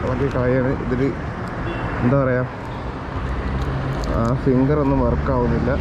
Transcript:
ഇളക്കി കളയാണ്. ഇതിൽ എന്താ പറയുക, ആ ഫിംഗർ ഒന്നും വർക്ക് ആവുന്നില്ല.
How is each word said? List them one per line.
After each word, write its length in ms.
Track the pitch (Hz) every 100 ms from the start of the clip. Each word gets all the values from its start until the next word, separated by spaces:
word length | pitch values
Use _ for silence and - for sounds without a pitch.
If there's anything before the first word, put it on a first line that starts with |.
ഇളക്കി 240 | 120 127 139 127
കളയാണ്. 360 | 123 127 127 139 -
ഇതിൽ 160 | 123 135 - - - - - - - - -
എന്താ 120 | 120 139
പറയുക, 240 | 131 127 127 - - - - - - - - - 67 67 67 67 95 - - -
ആ 20 | 117 127 139
ഫിംഗർ 320 | 127 135 151
ഒന്നും 160 | 139 135 123
വർക്ക് 260 | 117 - 131
ആവുന്നില്ല. 360 | 120 117 120 117